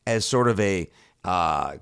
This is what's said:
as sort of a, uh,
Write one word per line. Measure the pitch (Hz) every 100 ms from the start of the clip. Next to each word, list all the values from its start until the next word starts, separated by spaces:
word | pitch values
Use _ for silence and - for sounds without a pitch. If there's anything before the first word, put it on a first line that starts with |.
| -
as | 113 -
sort | 127 120
of | 107
a, | 101 95 80 _ _ _
uh, | 90 90 82 76 71 71